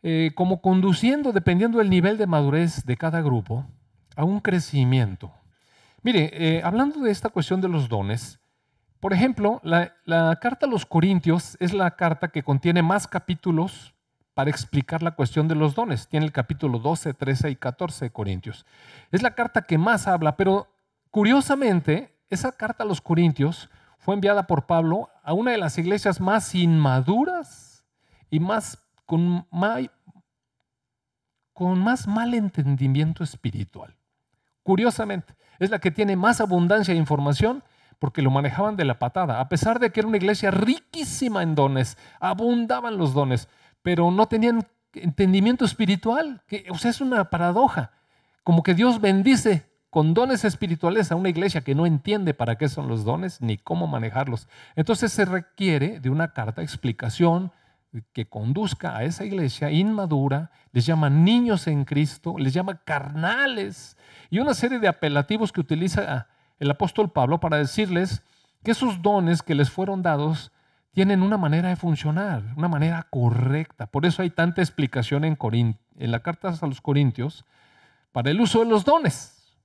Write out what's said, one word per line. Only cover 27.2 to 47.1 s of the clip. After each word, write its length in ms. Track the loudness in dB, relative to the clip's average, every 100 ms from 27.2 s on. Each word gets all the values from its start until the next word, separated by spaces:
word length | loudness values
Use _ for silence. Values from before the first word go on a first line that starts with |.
| 0 -4 -10 -20 -20 _ _ _ _ _ _
y 100 | -2
más 480 | 0 -4 -6 -16 _ _ -4
con 420 | 0 0 -2 -4
ma-, 280 | -4 -2 -2 -6 _ _ _ _ _ _ _ _ _ _ _ _ _ _ _ _
con 260 | -4 0 2
más 280 | 2 0 -2
mal 280 | -2 0 -2
entendimiento 880 | -2 -2 0 0 2 2 0 -2
espiritual. 720 | -8 -6 -8 -6 -10 -12 -20 _ _ _ _ _ _ _
Curiosamente, 720 | 0 2 2 0 -4 -6 -8 _ _ _
es 120 | -2
la 80 | 0
que 100 | -2
tiene 260 | 0 0 2
más 260 | 2 2
abundancia 520 | 2 2 4 4 2
de 60 | 2
información 640 | 2 2 2 2 0 0 _ _ _ _
porque 240 | -4 0
lo 80 | 2
manejaban 460 | 2 0 -2 -2 0
de 100 | -2
la 140 | 0
patada. 400 | -2 -2 -2 -2
A 100 | -2
pesar 300 | 0 0 2
de 120 | 0
que 100 | 0
era 60 | 0
una 100 | 0
iglesia 340 | 0 0 0
riquísima 880 | 2 0 -2 _ -10 -8 -4 -4 -2
en 140 | 0 2
dones, 420 | 2 2 -2 -6 -20 -6
abundaban 800 | -4 -2 0 0 -2 -4 -4 -2
los 160 | 0 0
dones, 320 | 0 -2 -4 _ _ _
pero 300 | -4 2 2
no 160 | 2 2
tenían 400 | 2 2 0 -4 _ _
entendimiento 720 | -6 -6 0 4 4 4 2
espiritual. 800 | 0 0 0 0 0 -2 -4 -8 _
Que, 200 | -12 -10
o 80 | -4
sea, 140 | -4
es 80 | -2
una 300 | -2